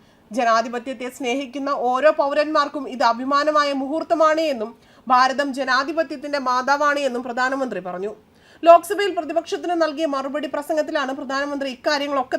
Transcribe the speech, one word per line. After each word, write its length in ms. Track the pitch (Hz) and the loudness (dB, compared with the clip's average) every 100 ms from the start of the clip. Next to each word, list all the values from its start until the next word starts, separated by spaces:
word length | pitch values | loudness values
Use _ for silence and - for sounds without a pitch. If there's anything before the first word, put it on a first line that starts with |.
| _ _ _ | _ _ _
ജനാധിപത്യത്തെ 760 | 214 233 226 226 240 254 240 247 | 0 4 2 2 -6 -8 -8 -10
സ്നേഹിക്കുന്ന 600 | - 247 269 262 277 277 | -6 -4 -2 -4 -6 -4
ഓരോ 420 | 269 240 254 302 | -2 0 4 4
പൗരന്മാർക്കും 800 | 311 285 294 294 311 285 302 262 | 4 2 0 2 2 0 -4 -8
ഇത് 140 | 247 | 0
അഭിമാനമായ 680 | 240 233 262 285 302 302 285 | 2 2 0 2 2 2 2
മുഹൂർത്തമാണ് 680 | 277 269 320 320 330 311 311 | -2 -2 -4 0 2 4 4
എന്നും 340 | 311 254 220 - _ _ - | 0 -2 -6 -10 _ _ 2
ഭാരതം 460 | 254 262 262 285 | 4 4 2 -2
ജനാധിപത്യത്തിന്റെ 840 | 254 262 254 277 320 330 294 285 285 | -4 0 0 0 -2 -4 -6 -6 -4
മാതാവാണ് 600 | 254 254 254 285 294 285 | 0 0 2 2 2 2
എന്നും 240 | 277 247 | 0 -2
പ്രധാനമന്ത്രി 560 | 247 240 262 269 254 190 | -6 -2 -2 -2 -4 -6
പറഞ്ഞു. 360 | 185 180 202 - _ _ _ - 330 | -8 -8 -8 -10 _ _ _ 2 8
ലോക്സഭയിൽ 480 | 339 339 392 403 | 8 6 -2 -2
പ്രതിപക്ഷത്തിന് 680 | 339 302 330 330 381 330 349 | -2 -4 -4 -4 -6 -4 -2
നൽകിയ 240 | 311 285 320 | -2 -2 -4
മറുപടി 420 | 277 269 294 285 | -4 -4 -6 -6
പ്രസംഗത്തിലാണ് 680 | 294 285 311 302 311 262 | -6 -2 -2 -2 -4 -4
പ്രധാനമന്ത്രി 560 | 277 262 269 285 285 277 | -6 -6 -4 -4 -6 -6
ഇക്കാര്യങ്ങളൊക്കെ 680 | 247 320 285 285 277 254 | -6 -2 -2 -2 -2 -2